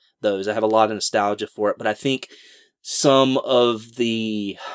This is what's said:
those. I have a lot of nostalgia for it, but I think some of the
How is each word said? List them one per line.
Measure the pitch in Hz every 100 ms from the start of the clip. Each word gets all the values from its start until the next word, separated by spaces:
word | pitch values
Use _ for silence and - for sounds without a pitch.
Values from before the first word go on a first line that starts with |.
| _ _
those. | 107 98 98
I |
have | 107
a | 107
lot | 110 110
of | 104
nostalgia | - 110 101 104 104
for | - 104
it, | -
but | 110
I |
think | 107 139 131 - - - - _ _
some | - - 147 135 131 131
of | 120 123 120 113 117 117
the | 117 113 110 107 101 92 -